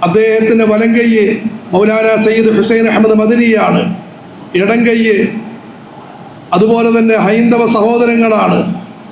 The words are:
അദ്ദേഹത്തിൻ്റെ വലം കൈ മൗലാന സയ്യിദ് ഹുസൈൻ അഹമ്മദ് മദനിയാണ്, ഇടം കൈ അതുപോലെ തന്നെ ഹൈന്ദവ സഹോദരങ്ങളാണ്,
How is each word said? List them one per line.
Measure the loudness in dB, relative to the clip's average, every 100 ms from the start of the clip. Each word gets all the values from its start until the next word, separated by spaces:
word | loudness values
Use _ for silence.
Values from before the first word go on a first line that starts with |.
അദ്ദേഹത്തിൻ്റെ | -2 2 2 2 2 2 2
വലം | 2 2 2
കൈ | 2 2 2 0 -6 -10 -4
മൗലാന | 0 0 2 0 2 2
സയ്യിദ് | 2 2 2
ഹുസൈൻ | 2 2 2
അഹമ്മദ് | 2 2 2
മദനിയാണ്, | 2 2 2 2 0 0 -2 -6 -12 -20 -20 -20 -6 -2
ഇടം | 0 0 2
കൈ | 2 2 0 0 -4 -12 -16 -20 -20 -20 -20 -20 -20 -20 -20 -4
അതുപോലെ | 0 2 2 2 2
തന്നെ | 2 2
ഹൈന്ദവ | 2 2 2 2 2
സഹോദരങ്ങളാണ്, | 2 2 2 0 0 0 0 0 0 -2 -8 -12 -20 -10